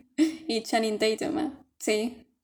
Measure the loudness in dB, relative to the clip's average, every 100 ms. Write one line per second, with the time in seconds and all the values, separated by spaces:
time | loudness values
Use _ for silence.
0 | -6 0 0 0 -4 -4 0 2 2 2
1 | 2 2 -2 -2 -4 -6 _ _ 0 0
2 | 0 -6 -18 _